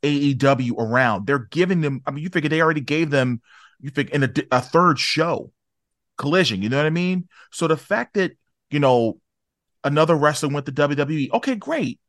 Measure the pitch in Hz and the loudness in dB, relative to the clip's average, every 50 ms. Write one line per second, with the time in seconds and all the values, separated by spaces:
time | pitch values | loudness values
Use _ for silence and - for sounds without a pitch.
0 | - 147 147 143 143 143 139 127 139 139 139 131 127 120 113 - 117 110 117 127 | -2 0 0 2 0 0 0 2 2 2 2 2 0 -4 -4 -4 -2 0 0 2
1 | 131 120 104 95 101 113 143 135 110 - - 160 180 180 190 170 151 143 139 127 | 2 2 0 -2 -2 -2 -2 -2 -4 -4 -2 0 0 2 0 0 0 -2 -4 -6
2 | - 151 139 147 160 185 - 170 147 147 156 160 165 160 160 151 123 - 147 160 | -8 -10 -10 -8 -8 -6 -4 -2 -2 0 0 2 2 2 0 -2 -2 -2 -2 -2
3 | 165 147 139 135 127 127 120 117 _ _ - - - _ _ _ 135 139 131 147 | 0 0 0 0 2 0 -2 -4 _ _ -20 -20 -20 _ _ _ -16 -8 -6 -6
4 | - - - 143 135 135 - 151 - - 123 123 - - - 165 180 175 143 - | -4 -2 -2 0 0 0 0 -4 -2 0 0 0 0 2 2 4 4 4 4 2
5 | - - - 160 160 170 139 - - - _ _ _ _ _ _ _ _ _ _ | -2 -2 -2 0 0 0 -2 -4 -6 -10 _ _ _ _ _ _ _ _ _ _
6 | _ _ _ - 143 143 165 190 175 117 110 92 101 113 131 143 151 156 160 170 | _ _ _ -8 -2 0 2 2 2 2 0 -2 -2 -2 0 0 0 0 0 -2
7 | 180 180 185 185 175 _ _ - - _ - - 170 156 160 151 - - 202 226 | -2 -2 -2 -4 -6 _ _ -20 -20 _ -6 -2 0 0 0 0 -2 -2 -4 -2
8 | - - - 202 185 156 - _ _ _ _ _ _ _ 147 147 143 131 123 120 | -4 -2 -2 -2 -2 -2 -4 _ _ _ _ _ _ _ 0 2 4 4 4 4
9 | 117 110 - - _ _ _ _ _ _ _ _ _ _ _ _ - 139 143 151 | 2 0 -2 -6 _ _ _ _ _ _ _ _ _ _ _ _ -4 0 2 2
10 | 160 156 165 143 147 151 147 - 156 143 143 147 139 147 131 147 147 143 147 143 | 4 4 4 4 2 2 2 0 -2 -4 -4 -4 -6 -4 -2 0 0 0 0 0
11 | 143 139 160 151 135 123 - 247 - 277 254 202 - 269 330 302 170 120 - - | -2 -2 -2 -4 -2 -2 -2 -2 -2 -4 -4 -4 -6 -6 -4 -4 -4 -6 -8 -10
12 | _ | _